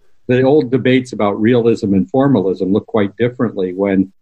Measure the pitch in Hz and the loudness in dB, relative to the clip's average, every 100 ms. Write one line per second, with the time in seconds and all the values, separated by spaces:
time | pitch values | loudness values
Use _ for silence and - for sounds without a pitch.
0 | _ - - 127 131 151 131 131 127 131 | _ -18 -2 0 4 2 2 -2 2 0
1 | 127 104 104 101 110 123 117 113 104 95 | -2 -4 -2 0 2 2 2 0 0 0
2 | 90 131 139 120 92 90 92 104 - 113 | 0 0 2 2 0 -2 -2 -2 -2 -4
3 | 101 - 120 123 117 98 92 90 101 95 | -4 -2 -4 -2 -6 -4 -6 -2 -2 0
4 | 98 _ | -2 _